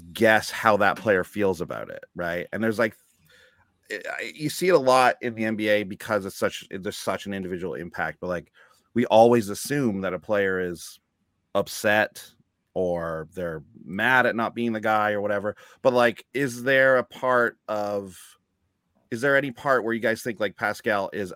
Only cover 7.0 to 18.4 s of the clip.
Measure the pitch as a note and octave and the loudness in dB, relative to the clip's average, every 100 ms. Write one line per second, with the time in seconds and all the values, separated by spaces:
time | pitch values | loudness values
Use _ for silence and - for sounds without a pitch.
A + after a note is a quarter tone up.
7 | - F#2+ G2+ G2 F2+ F2+ F2+ C2+ F2 - | -6 -6 -6 -8 -6 -8 -8 -8 -10 -6
8 | D#2+ D#2 F2+ F2+ C#2+ _ _ _ _ A#2 | -6 -6 -6 -6 -8 _ _ _ _ -2
9 | A#2+ A2 A#2 A#2+ G2 G2+ - D3 B2+ G2 | 4 6 8 6 2 -6 -4 -2 -2 -2
10 | F#2+ F2+ D2+ G#2 G2 F#2+ F2+ E2+ - - | -4 -6 -2 0 0 0 -4 -6 -12 -20
11 | _ _ _ _ _ G2+ G2 - G#2+ G#2+ | _ _ _ _ _ -4 -4 -2 2 2
12 | G#2 - - _ _ _ _ - F2+ F2 | 2 -4 -20 _ _ _ _ -4 -2 -2
13 | E2 D#2+ D#2+ F#2 F2 D#2+ C#2+ - - F#2+ | -4 -6 -8 -8 -8 -8 -12 -20 -10 -2
14 | A#2 B2+ A#2+ G#2 A2 A#2 A#2+ A2 A2 G#2+ | 2 4 4 0 -2 -2 -4 -2 0 2
15 | G#2+ G#2 G2+ G2+ G2+ - - _ C3+ B2 | 2 0 -2 -2 -4 -8 -14 _ 2 4
16 | A#2+ G#2+ - C3 C#3+ A#2+ B2 C3+ C3+ B2+ | 4 0 -6 -4 -4 -4 0 4 6 4
17 | A#2+ - B2+ B2 A#2 - - G#2+ G#2 G2+ | 0 -4 0 2 2 -2 -6 -6 -4 -4
18 | G2 F2 - _ | -8 -14 -20 _